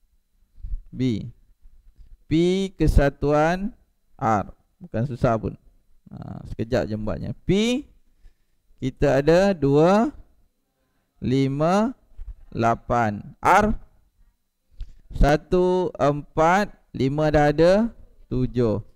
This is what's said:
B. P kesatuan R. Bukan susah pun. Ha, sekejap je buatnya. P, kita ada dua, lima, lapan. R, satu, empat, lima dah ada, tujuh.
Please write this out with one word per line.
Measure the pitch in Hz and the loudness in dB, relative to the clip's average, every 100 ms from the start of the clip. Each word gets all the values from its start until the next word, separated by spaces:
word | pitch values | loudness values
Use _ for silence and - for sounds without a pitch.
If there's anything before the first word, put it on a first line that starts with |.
| _ _ _ _ _ - - - - | _ _ _ _ _ -16 -8 -8 -8
B. | 117 127 107 113 - _ _ - - - _ - - - | -4 -2 -2 -6 -16 _ _ -20 -20 -20 _ -20 -20 -4
P | 156 175 190 190 | 0 0 0 -4
kesatuan | - 156 - 143 139 147 147 156 185 208 - _ _ _ - | -2 2 4 2 0 -2 0 0 -2 -6 -12 _ _ _ -6
R. | 113 107 92 - _ _ | -2 -2 -4 -12 _ _
Bukan | 180 110 | -10 -6
susah | 120 120 127 113 | -6 -2 0 0
pun. | 101 101 _ _ _ _ - | -4 -10 _ _ _ _ -20
Ha, | - - - - | -18 -16 -16 -14
sekejap | - 113 120 76 | -10 -4 -2 -2
je | 107 | -6
buatnya. | 107 80 101 - | -6 -6 -8 -10
P, | - 190 226 254 - _ _ _ - _ _ _ _ - | -2 0 0 -2 -6 _ _ _ -20 _ _ _ _ -10
kita | 131 - 143 135 | -8 -2 0 2
ada | 143 170 202 | 4 4 4
dua, | 180 139 143 165 208 269 - - _ _ _ _ _ _ _ _ _ | 0 2 4 4 4 2 -4 -20 _ _ _ _ _ _ _ _ _
lima, | 113 135 135 139 160 196 226 - _ - - - - | -4 0 0 0 0 0 0 -4 _ -16 -14 -14 -14
lapan. | - 113 117 - 120 113 104 - - | -2 -2 -2 -2 -2 -2 -4 -12 -6
R, | 139 185 214 - - _ _ _ _ _ _ _ _ - - - - - | 2 4 2 -2 -8 _ _ _ _ _ _ _ _ -18 -18 -18 -14 2
satu, | 139 151 - 180 180 185 180 - | 4 4 0 0 2 0 -2 0
empat, | 143 147 - - 160 190 202 - _ 120 | 0 0 -6 0 2 2 0 -8 _ 0
lima | 131 147 156 | 0 0 0
dah | 151 147 | 2 2
ada, | 151 170 202 233 - - - - | 4 4 4 2 -4 -20 -20 -8
tujuh. | 123 127 117 117 104 - | -4 -2 0 0 -2 -6